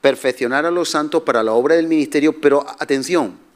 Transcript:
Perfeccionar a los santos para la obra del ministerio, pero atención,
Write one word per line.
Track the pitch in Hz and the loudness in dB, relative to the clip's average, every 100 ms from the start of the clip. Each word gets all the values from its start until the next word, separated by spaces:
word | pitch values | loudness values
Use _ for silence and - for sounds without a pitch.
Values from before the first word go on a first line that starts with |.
Perfeccionar | 139 131 131 127 120 135 160 | 2 2 -2 -2 -2 0 0
a | |
los | 175 165 | -2 -2
santos | 156 151 165 | -2 -2 -2
para | 160 120 | 0 0
la | 110 | 2
obra | 113 135 | 2 2
del | 165 165 | 2 2
ministerio, | 160 143 147 151 151 | 0 0 0 0 0
pero | 143 139 - - | 2 0 -2 -10
atención, | - 135 131 175 110 87 _ | -4 -2 0 -2 -2 -8 _